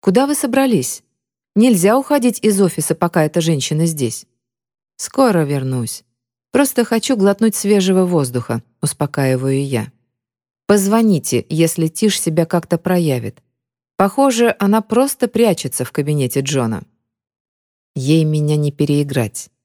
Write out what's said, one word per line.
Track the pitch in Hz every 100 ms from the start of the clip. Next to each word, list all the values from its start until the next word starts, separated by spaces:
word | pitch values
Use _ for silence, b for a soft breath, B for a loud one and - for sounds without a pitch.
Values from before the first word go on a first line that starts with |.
"Куда | - 190 277
вы | 285
собрались? | 262 254 269 208 123 - _ _ _ _ _ -
Нельзя | 247 202 180 240
уходить | 269 294 247 -
из | 214 196
офиса, | 190 - 151
пока | 160 170 -
эта | 151 175
женщина | 165 156 - 151 165
здесь". | 156 123 - - _ _ _ _ _ _ _
"Скоро | - - 262 180 147
вернусь. | 143 131 127 113 - _ _ _ _ _
Просто | 254 277 - 233
хочу | 226 - 254
глотнуть | 196 196 226 -
свежего | 202 208 190 190 180
воздуха", | 175 131 123 117 117 - _
успокаиваю | 131 - 143 - 135 131 135 135 139
я. | 131 - _ _ _ _ _ _ _ _
"Позвоните, | 202 196 220 220 170 - 123 -
если | 160 165 - 160
Тиш | - 220 -
себя | - 160 165
как-то | 170 - 170
проявит. | - 180 160 127 113 - _ _ _ _ _ _
Похоже, | 196 226 277 226 233 -
она | 202 214
просто | 208 226 277 - 233
прячется | 220 233 175 143 - 123
в |
кабинете | - 143 147 127 139
Джона". | 135 143 117 107 - _ _ _ _ _ _ _ _ _ _ -
Ей | 131 160 156
меня | 151 147 151
не | 147
переиграть. | 143 147 147 143 135 110 - - _